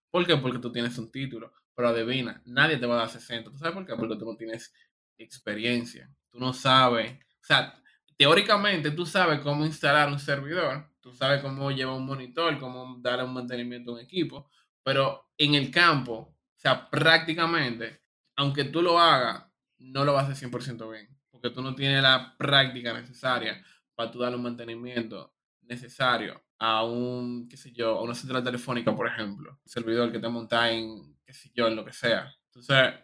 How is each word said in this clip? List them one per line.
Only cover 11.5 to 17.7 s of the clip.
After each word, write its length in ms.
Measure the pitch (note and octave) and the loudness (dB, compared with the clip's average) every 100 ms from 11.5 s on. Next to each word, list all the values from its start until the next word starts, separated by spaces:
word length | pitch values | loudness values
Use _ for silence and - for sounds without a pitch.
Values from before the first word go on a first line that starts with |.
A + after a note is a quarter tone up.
| C3+ C#3 | -4 -2
llevar 240 | C3+ C3 C3 | -2 -2 -4
un 100 | C3 | -6
monitor, 540 | C3 B2+ D#3+ E3 C#3 | -8 -8 -2 0 0
cómo 380 | C3 B2+ B2+ B2 | -6 -12 -14 -6
darle 240 | B2 B2 B2+ | -4 -2 -2
un 80 | |
mantenimiento 580 | B2+ B2 B2 A#2+ A#2+ A#2+ | -6 -6 -6 -8 -10 -10
a 40 | A#2+ | -12
un 60 | |
equipo, 480 | A#2+ F#3 D#3+ C3+ - _ _ _ | -8 -4 -4 -6 -20 _ _ _
pero 460 | - C3+ C3+ - _ - | -2 0 0 -2 _ 0
en 180 | D3 D3 | 2 2
el 160 | B2 | 2
campo, 420 | F3 F3 D3 A#2 A2 | 4 4 4 0 -8
o 200 | - _ _ _ | -12 _ _ _
sea, 280 | C#3 B2+ - | 0 0 0
prácticamente, 1120 | - D3+ E3 D#3+ D#3+ E3 E3+ C3 | 2 6 6 4 0 0 2 -2